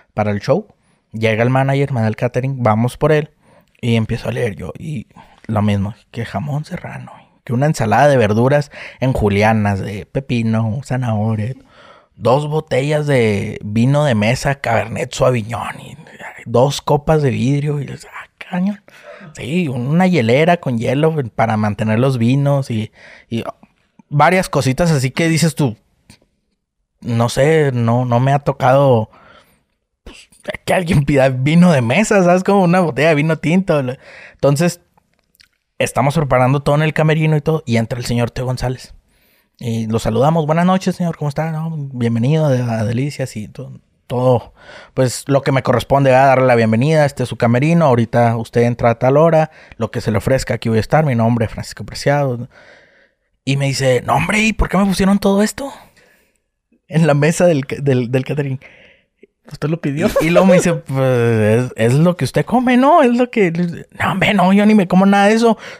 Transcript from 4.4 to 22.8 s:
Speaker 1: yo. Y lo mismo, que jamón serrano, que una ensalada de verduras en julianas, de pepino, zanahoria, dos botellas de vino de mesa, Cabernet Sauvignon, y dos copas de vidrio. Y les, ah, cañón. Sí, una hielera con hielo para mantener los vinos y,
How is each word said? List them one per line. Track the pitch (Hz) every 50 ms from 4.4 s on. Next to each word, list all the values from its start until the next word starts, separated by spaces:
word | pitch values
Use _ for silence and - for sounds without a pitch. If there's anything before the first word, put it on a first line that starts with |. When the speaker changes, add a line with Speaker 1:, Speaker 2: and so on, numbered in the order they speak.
| 127 110 92
Speaker 1:
yo. | - 110 - -
Y | - - 160 151 117 - - _ - - _ _ _ -
lo | - 110 104
mismo, | 104 107 101 101 98 101 101 - _ _
que | - 120 113
jamón | - - 98 147 143 139 151 151
serrano, | - 180 - - 123 127 127 123 - - - _ _ _ _ _
que | - 117
una | 120 143
ensalada | 151 160 - 113 107 104 120 143 147
de | 139
verduras | 254 110 101 104 113 120 135 147 147 143 - - - - - - -
en | 123 131 127
julianas, | - 104 101 98 101 104 110 113 110 104 101 101 95
de | 92 - 104 101 -
pepino, | - - 139 135 - 127 117 113 110 113 113 113 110 104 139 -
zanahoria, | - 135 127 - 113 110 104 107 113 110 107 104 123 131 - - _ _ - - - - - _ _ _
dos | - 95 113 123 143 151 151
botellas | 151 156 151 - 120 127 135 147 151 151 147
de | 143 139 127 113 110 104 98 104 107 107 - -
vino | 107 104 113 117 131 143 196 -
de | 147 117
mesa, | 107 104 110 123 - - 147 135
Cabernet | - - 117 113 107 104 110 110 - 165 127 -
Sauvignon, | - 131 131 127 120 104 113 117 95 101 - - -
y | - - - - - - - - - - - - -
dos | 117 117 117 131 143 139 -
copas | - - 147 147 - - 160 151
de | 147 131
vidrio. | 107 107 113 131 143 143 143 151 147 147
Y | 131
les, | 131 131 - -
ah, | - - - - - _ _ - -
cañón. | 185 180 185 202 208 - _ _ - - - - - - 202 156 156
Sí, | - - 117 160 180 175 139
una | 120 123 120 135 156 175 185
hielera | 185 180 147 113 110 120 139 160 175 170
con | 170 - 139 123
hielo | 113 117 - 123 143 156 160 160 151 131 107 -
para | - 113 113 110
mantener | 107 107 104 101 - 110 110 110 113
los | 127 139 135
vinos | 120 113 120 131 143 143 143 143 139 127 -
y, | 117 110